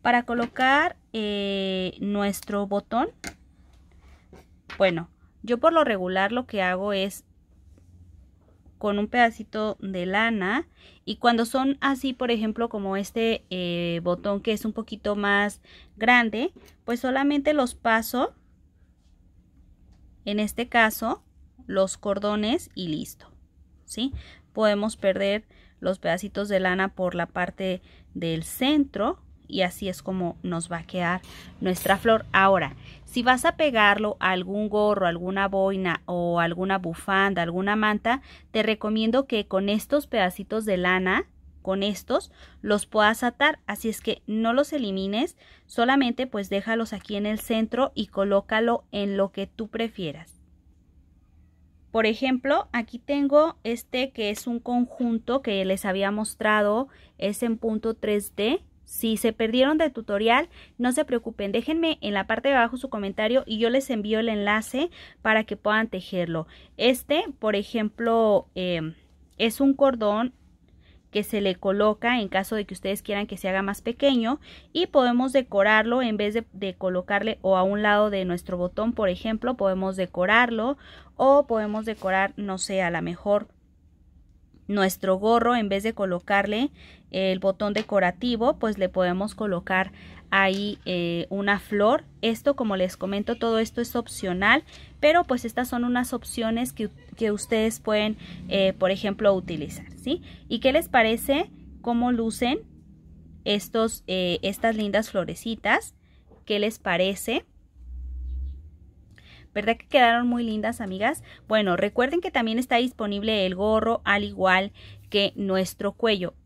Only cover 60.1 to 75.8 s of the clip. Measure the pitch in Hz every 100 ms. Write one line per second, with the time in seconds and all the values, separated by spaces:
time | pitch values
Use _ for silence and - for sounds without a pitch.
60.1 | 202 220 247 330 - - _ 247 262 294
61.1 | 240 233 - 196 208 240 320 330 302 -
62.1 | 202 190 226 269 277 233 247 262 226 196
63.1 | 196 214 254 - 220 233 254 269 233 208
64.1 | 220 233 214 202 214 220 254 339 - -
65.1 | - - 220 220 202 - 214 220 185 180
66.1 | 185 170 165 160 - - - 226 254 -
67.1 | 294 440 - 214 202 202 233 214 - 233
68.1 | 226 220 202 - - 180 175 160 160 _
69.1 | _ _ _ 226 220 277 269 277 254 208
70.1 | 208 247 - _ _ _ _ _ - _
71.1 | 208 208 214 196 180 202 196 214 208 233
72.1 | 247 196 190 190 220 202 190 190 202 -
73.1 | 202 208 196 190 190 196 202 - 240 277
74.1 | 254 226 277 - - - - 359 294 247
75.1 | 240 262 262 254 202 202 214